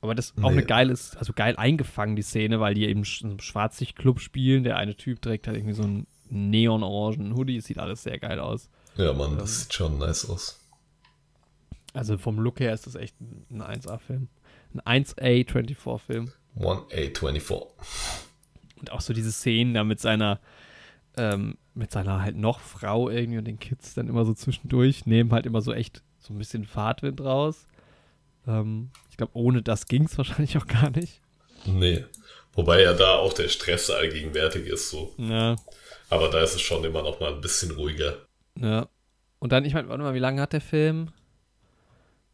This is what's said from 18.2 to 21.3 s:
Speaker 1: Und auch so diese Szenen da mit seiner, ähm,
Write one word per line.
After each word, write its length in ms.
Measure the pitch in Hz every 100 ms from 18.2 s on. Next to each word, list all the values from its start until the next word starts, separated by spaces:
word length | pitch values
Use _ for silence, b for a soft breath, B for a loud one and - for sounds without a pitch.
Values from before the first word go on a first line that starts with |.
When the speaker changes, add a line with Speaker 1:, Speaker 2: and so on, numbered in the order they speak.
| B B _ - - -
Speaker 1:
Und 120 | -
auch 100 | -
so 120 | -
diese 180 | 113 110
Szenen 420 | 110 - 113 123 113
da 80 |
mit 160 | 107 107
seiner, 400 | 113 107 107 101 B B B B B B _ -
ähm, 420 | 113